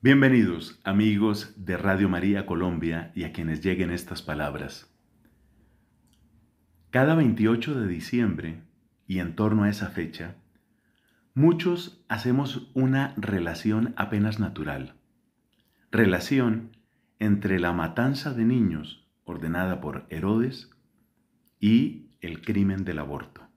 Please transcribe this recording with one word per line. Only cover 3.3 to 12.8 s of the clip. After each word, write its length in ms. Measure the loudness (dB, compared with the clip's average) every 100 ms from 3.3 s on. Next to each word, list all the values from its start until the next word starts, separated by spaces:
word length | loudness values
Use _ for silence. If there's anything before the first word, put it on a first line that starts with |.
quienes 260 | -6 -6 -2
lleguen 320 | -2 0 -2
estas 300 | -4 -8 -12
palabras. 680 | -8 -6 -6 -6 -12 -14 -20 _ _ _ _ _ _ _ _ _ _ _ _ _ _ _ _ _ _ _ _
Cada 260 | 2 4 4
veintiocho 640 | 4 4 2 2 0 -4
de 80 | -4
diciembre, 760 | -4 -2 0 0 -2 -8 -12 -16 _ _ _ _
y 120 | -6
en 160 | -4 0
torno 280 | 2 4
a 60 | 2
esa 200 | 0 -6
fecha, 480 | -6 -8 -10 -14 -16 _ _ _ _ _ _ _ _ _
muchos 720 | 4 4 4 0 -2 -6 -18 _
hacemos 640 | -4 0 0 0 -6 -6
una 400 | 0